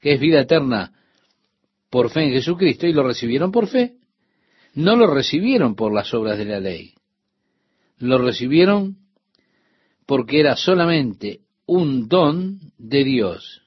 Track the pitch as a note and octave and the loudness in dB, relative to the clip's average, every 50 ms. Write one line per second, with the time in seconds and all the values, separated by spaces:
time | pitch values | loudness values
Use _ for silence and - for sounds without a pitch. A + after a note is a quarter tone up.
0 | - C#3+ D3 C3 C3+ D#3+ D#3+ D3 C3 A#2 D#3+ D#3+ C#3+ C3 A#2+ G#2 F2+ - _ _ | 2 0 0 2 2 2 4 2 4 4 2 2 2 0 -2 -4 -4 -8 _ _
1 | _ _ _ _ _ _ _ _ _ _ _ _ _ _ _ _ _ _ - B2 | _ _ _ _ _ _ _ _ _ _ _ _ _ _ _ _ _ _ -2 0
2 | B2 - - D#3+ D#3+ C#3+ B2 C3 B2+ D#3 F3 E3+ F#3+ E3+ - - E3+ E3+ E3 D3 | 0 0 0 -2 -2 0 0 -2 -2 -2 -2 0 0 0 0 0 -2 0 2 2
3 | C3+ B2+ A#2+ - - A#2 A#2+ C#3 E3 F#3+ F#3+ A#3 A3+ G3 - C4 B3 A#3+ - _ | 0 0 -2 -4 -4 -4 -2 -2 -2 0 0 -2 -2 0 0 -2 -2 -2 -4 _
4 | _ _ _ _ _ _ _ _ _ _ _ _ _ _ _ C#3 D#3 F#3 A3+ A#3+ | _ _ _ _ _ _ _ _ _ _ _ _ _ _ _ -2 0 2 4 4
5 | A#3 F#3+ D3 C#3 C3 - - D3+ F#3+ A#3+ C4+ A#3+ D#3+ A#2+ G#2 G2 A2 G#2+ G#2+ G#2 | 4 4 4 0 -2 -2 -2 -2 0 0 0 2 2 0 0 -2 -4 -2 -2 -2
6 | G2+ - - A#2 A2 A2 G#2 G#2 G#2+ G2+ G#2 G2+ F#2+ F#2+ F2+ D#2+ - - _ _ | -4 -2 -4 -4 -2 -2 -4 -4 -6 -6 -6 -6 -6 -8 -8 -10 -14 -20 _ _
7 | _ _ _ _ _ _ _ _ _ _ _ _ _ _ _ _ _ _ _ _ | _ _ _ _ _ _ _ _ _ _ _ _ _ _ _ _ _ _ _ _
8 | B2 B2 C3 B2+ B2 B2 A2 G#2 B2 B2+ C#3+ D#3+ F3+ F#3+ G3+ G3+ G3 G3 G3 _ | -2 0 2 2 2 0 -2 -2 -4 0 4 4 4 4 4 0 0 -4 -8 _
9 | _ _ _ _ _ _ _ _ _ _ _ _ _ _ _ _ _ _ _ _ | _ _ _ _ _ _ _ _ _ _ _ _ _ _ _ _ _ _ _ _
10 | _ - C#3+ C3+ A#2+ A2+ C3+ D3+ D3+ C#3+ B2 - - - F#3 F3+ E3+ E3+ E3+ D#3+ | _ -4 -2 -2 -2 0 0 2 2 2 2 0 0 0 2 2 2 2 2 0
11 | C#3 A#2+ G2 - - G#2 G2+ - _ _ _ _ _ - F3 F3+ F3 D3 C3+ C3 | 0 -2 -6 -8 -10 -12 -12 -12 _ _ _ _ _ -2 0 0 0 0 -2 -4
12 | A2+ A2 E3 F#3 E3+ D3 D3+ F3 F#3 F#3+ G3 G3 D#3+ D3 _ _ A#2+ A2 C3+ C#3 | -2 0 2 2 4 2 0 -2 -6 -8 -10 -12 -18 -20 _ _ -12 -2 0 0
13 | C#3 C3 C3+ B2 G#2+ F#2 E2+ - - - - - _ | 0 2 0 0 -2 -2 -4 -8 -14 -20 -20 -20 _